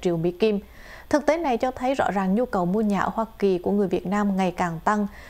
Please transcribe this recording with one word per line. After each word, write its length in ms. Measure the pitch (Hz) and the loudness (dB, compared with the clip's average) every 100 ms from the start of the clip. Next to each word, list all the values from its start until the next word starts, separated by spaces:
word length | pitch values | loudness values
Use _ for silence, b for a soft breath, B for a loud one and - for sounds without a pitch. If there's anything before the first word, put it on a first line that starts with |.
triệu 160 | 180 170 | 0 0
Mỹ 140 | 175 | 0
Kim. 280 | 175 220 202 B B B B - | 2 2 2 B B B B 0
Thực 160 | 302 294 | 2 2
tế 120 | 330 | 2
này 200 | 302 226 | 2 0
cho 140 | 254 | -2
thấy 220 | 254 254 | -2 -2
rõ 180 | 277 - | 0 0
ràng 240 | 196 190 208 | 0 2 2
nhu 100 | 247 | 2
cầu 200 | 196 175 | 0 0
mua 160 | 214 | 2
nhà 180 | 214 190 | 2 2
ở 120 | - | 0
Hoa 120 | 226 220 - | -2 -6 0
Kỳ 180 | 196 180 | 0 2
của 140 | 190 | 0
người 160 | 202 185 | 0 0
Việt 200 | 185 180 | -2 -2
Nam 300 | 208 208 185 | 0 0 2
ngày 140 | 185 | 0
càng 280 | 175 175 160 | 0 -4 -2
tăng, 240 | 202 214 202 B B | 0 0 0 B B